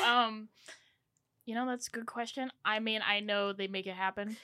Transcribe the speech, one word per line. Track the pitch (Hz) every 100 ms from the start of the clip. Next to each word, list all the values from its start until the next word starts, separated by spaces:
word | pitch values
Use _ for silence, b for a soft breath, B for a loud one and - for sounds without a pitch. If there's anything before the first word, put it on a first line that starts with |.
um, | 240 240 226 220 214 _ b b b b _ _ _ _ -
you |
know, | 226 254
that's | 247 -
a |
good | 233 226
question. | 240 233 - 262 -
I | 208 214
mean, | 220 220 202
I | 208
know | 208 202 202
they | 196 196
make | 196 190
it |
happen. | 185 190 190 208 226